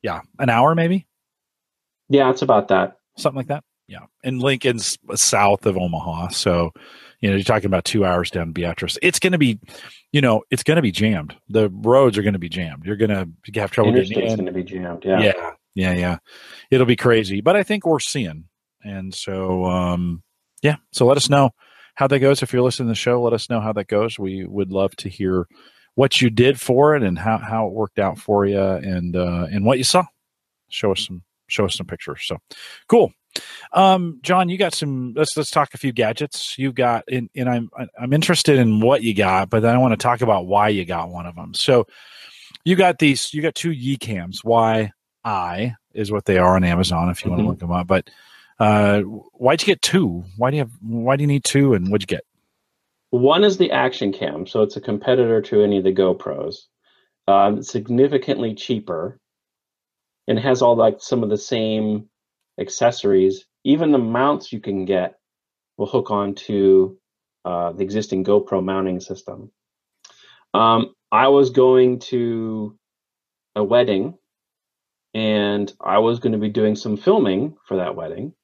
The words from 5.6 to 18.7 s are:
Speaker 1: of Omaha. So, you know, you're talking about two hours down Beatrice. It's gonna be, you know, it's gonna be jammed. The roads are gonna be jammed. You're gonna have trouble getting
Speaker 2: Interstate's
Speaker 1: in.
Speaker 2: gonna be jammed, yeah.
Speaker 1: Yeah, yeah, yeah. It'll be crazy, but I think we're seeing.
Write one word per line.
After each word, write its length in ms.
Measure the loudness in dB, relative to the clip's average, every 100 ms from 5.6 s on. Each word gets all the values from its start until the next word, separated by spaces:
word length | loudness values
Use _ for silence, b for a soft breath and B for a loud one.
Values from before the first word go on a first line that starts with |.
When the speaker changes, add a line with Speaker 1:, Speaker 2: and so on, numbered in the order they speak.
| 0
Speaker 1:
of 120 | 0
Omaha. 520 | -2 -4 -6 -8 -8
So, 420 | -4 0 0 -2 -6 B B B B
you 80 | -2
know, 60 | -2
you're 80 |
talking 240 | 0 0 2
about 180 | -2 -2
two 180 | 0
hours 260 | 0 0 -2
down 200 | -6 -8
Beatrice. 460 | -6 -8 -6 -10 -2
It's 180 | -2 0
gonna 180 | 0 2
be, 220 | 2 0 -10 B B B B
you 100 | 2
know, 200 | 4 2 0
it's 140 | -4
gonna 180 | 0 2
be 100 | 2
jammed. 440 | 0 0 0 -6 -16 _
The 220 | 0 0
roads 480 | -2 4 6 6 2
are 60 |
gonna 160 | -2 -4
be 100 | -6
jammed. 360 | -8 -8 -10 -10
You're 100 | -2
gonna 300 | 0 0 -6 -12 -10 -6
have 160 | -4
trouble 200 | 2 4
getting 200 | 2 0
Speaker 2:
Interstate's 220 | -2 -2
Speaker 1:
in. 60 | -4
Speaker 2:
gonna 120 | -4
be 120 | -6
jammed, 420 | -8 -10 -10 -8 -2
yeah. 160 | 2
Speaker 1:
Yeah, 300 | 2 0 -8 -16 _ -4
yeah, 180 | -2
yeah. 240 | 0 -2 -4 B B B B B
It'll 140 | 2 2
be 80 | 2
crazy, 460 | 4 2 0 -2
but 140 | 2 2
I 60 |
think 220 | 0 -2 0
we're 140 | -2
seeing. 460 | -2 -6 -6 -10 -18 _ _